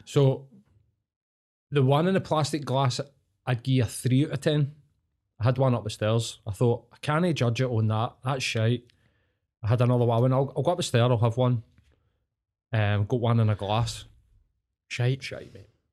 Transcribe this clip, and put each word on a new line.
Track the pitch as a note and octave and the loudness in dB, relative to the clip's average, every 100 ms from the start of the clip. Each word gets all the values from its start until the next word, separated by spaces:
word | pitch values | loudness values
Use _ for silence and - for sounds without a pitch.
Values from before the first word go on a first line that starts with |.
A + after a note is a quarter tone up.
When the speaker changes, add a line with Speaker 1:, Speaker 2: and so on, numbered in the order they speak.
| - | -4
Speaker 1:
So, | D3 C3+ C3 - - _ _ _ _ _ _ _ _ _ _ _ | 2 2 2 -6 -20 _ _ _ _ _ _ _ _ _ _ _
the | C#3+ | 0
one | C3 C#3+ F3 | 2 2 2
in | |
the | F#3+ | 0
plastic | - D#3 C#3 D#3 B2+ | 0 0 0 -4 -2
glass, | C3+ C3 - - _ _ _ B2+ | 0 0 -2 -8 _ _ _ -6
I'd | A#2 | -4
give | C3+ B2+ A2 | 0 0 0
a | |
three | - B2 C3 D#3 | -2 0 0 0
out | |
of | - | -2
ten. | E3 D3+ C#3 - _ _ _ _ _ - | -2 0 -2 -6 _ _ _ _ _ -4
I | A#2 | -2
had | B2+ | 2
one | C3 | 0
up | A#2+ | 0
the | G#2+ | -4
stairs. | - G#2+ A#2 A2+ - G#2+ | -4 0 0 -2 -8 -10
I | |
thought, | - B2 A#2 - | -2 0 0 -6
"I | - | -8
can't | - D#3 F3+ C#3 | -2 0 0 0
judge | A#2+ A2+ | -2 -2
it | C3 | -2
on | A2 A2 | 0 0
that. | G#2+ B2 - | 0 -4 -6
That's | B2+ C#3 | -6 -6
shite." | - A2+ A2+ B2 - _ _ _ _ _ _ _ | -4 -2 0 -2 -6 _ _ _ _ _ _ _
I | G#2 | -2
had | A#2+ | 2
another | A#2+ B2 A#2 | 2 2 2
one. | A#2 | 2
I | |
went, | B2+ | 2
"I'll, | C3 C#3 - | 2 0 -2
I'll | |
go | C3 | -2
up | F3+ | -2
the | |
stair, | - A#2 | 0 2
I'll | B2 A2+ | 4 4
have | A#2 B2 | 2 2
one." | B2+ A#2 - _ _ _ _ _ _ _ _ _ _ | 0 0 -4 _ _ _ _ _ _ _ _ _ _
Um, | A2+ G#2 G#2 G#2 | 0 2 0 0
got | B2 | 0
one | A#2 A#2 | 2 2
in | G#2+ | 2
a | G2+ | 0
glass. | G2 A2 A#2 - - _ _ _ _ _ _ _ - | 0 0 -2 -6 -16 _ _ _ _ _ _ _ -10
Speaker 2:
Shite. | - B2 C3+ | -2 -2 -2
Speaker 1:
Shite, | - - - | -8 -14 -16
mate. | - - _ _ | -20 -20 _ _